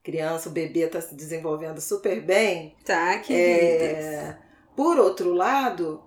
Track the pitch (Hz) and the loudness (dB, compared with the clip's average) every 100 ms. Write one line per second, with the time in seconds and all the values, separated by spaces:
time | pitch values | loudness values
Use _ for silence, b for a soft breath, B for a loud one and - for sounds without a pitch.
0 | - 160 156 165 - 160 156 160 165 170 | -10 -6 -4 -4 -6 -6 -2 0 -2 -2
1 | 165 143 151 160 160 151 160 156 - 202 | -10 -14 -10 -8 -4 -6 -6 -10 -6 -2
2 | 202 220 156 190 220 170 151 - - 175 | -2 -2 2 2 2 0 -6 -10 -2 0
3 | 170 202 - 175 175 170 170 165 160 156 | 0 0 0 2 4 6 4 4 0 -2
4 | 156 151 151 156 b b b - 302 320 | -6 -8 -8 -12 b b b -2 2 6
5 | 185 - 180 175 196 277 254 175 165 156 | 6 4 0 2 2 2 0 -2 -6 -8